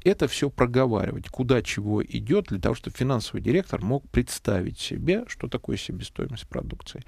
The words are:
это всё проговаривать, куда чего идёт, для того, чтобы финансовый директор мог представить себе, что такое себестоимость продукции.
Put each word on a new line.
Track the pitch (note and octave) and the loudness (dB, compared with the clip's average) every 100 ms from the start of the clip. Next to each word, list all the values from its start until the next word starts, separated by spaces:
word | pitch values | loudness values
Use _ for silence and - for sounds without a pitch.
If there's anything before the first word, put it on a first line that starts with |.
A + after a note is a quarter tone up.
| F3+ | 2
это | G3+ C#3+ | 4 2
всё | - C#3 | 2 0
проговаривать, | - B2 B2 C3 G#2 - A2+ - | 2 4 4 4 2 0 -4 -6
куда | - B2 B2 | -2 4 4
чего | - - G#2 G#2 | 2 -2 0 0
идёт, | - A2 G#2+ G3+ - | 0 -4 2 2 2
для | G2+ | 0
того, | A2+ A#2+ | 0 0
чтобы | - - | -4 -2
финансовый | C3 B2 - G#2 | 0 0 -2 -2
директор | A2 E3+ F#3 - | 2 2 2 -2
мог | G2+ C#3 - | 0 -2 0
представить | A#2+ B2 - - F#2+ E2+ C#2+ | 0 2 0 0 2 0 -4
себе, | - - C3+ G#3 A#3+ | -6 -2 2 2 0
что | - B2 | -8 -6
такое | B2 - G#2 | -4 -4 -4
себестоимость | - - - - - A#2 - | -4 -8 -8 -6 -6 -6 -8
продукции. | - - - - - | -8 -6 -8 -12 -16